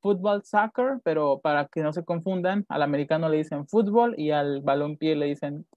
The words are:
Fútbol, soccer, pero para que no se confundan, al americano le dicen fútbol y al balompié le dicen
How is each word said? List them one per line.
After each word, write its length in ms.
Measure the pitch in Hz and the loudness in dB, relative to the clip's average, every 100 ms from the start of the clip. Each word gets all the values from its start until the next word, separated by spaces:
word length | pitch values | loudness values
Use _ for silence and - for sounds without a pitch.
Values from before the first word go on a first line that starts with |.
Fútbol, 420 | 196 196 202 202 | -2 0 2 0
soccer, 560 | - 208 220 - 254 262 | 0 0 0 0 -2 0
pero 360 | - 156 147 139 | 0 0 2 0
para 280 | 156 147 147 | 2 0 0
que 140 | 165 | -2
no 100 | 151 | -2
se 120 | 160 | -4
confundan, 600 | 165 170 190 185 180 202 196 | -4 -4 -2 -2 0 -2 -2
al 140 | 147 | -2
americano 460 | 147 143 143 160 160 | 0 0 0 0 2
le 80 | 156 | 0
dicen 300 | 156 147 143 | 0 -6 -2
fútbol 500 | 214 202 226 240 - | 0 2 2 2 0
y 140 | 151 | -2
al 280 | 147 143 139 | 0 0 -2
balompié 520 | 139 143 147 151 156 | 0 0 0 -2 -2
le 120 | 151 147 | 0 -2
dicen 400 | 143 147 147 - | -4 -6 -8 -14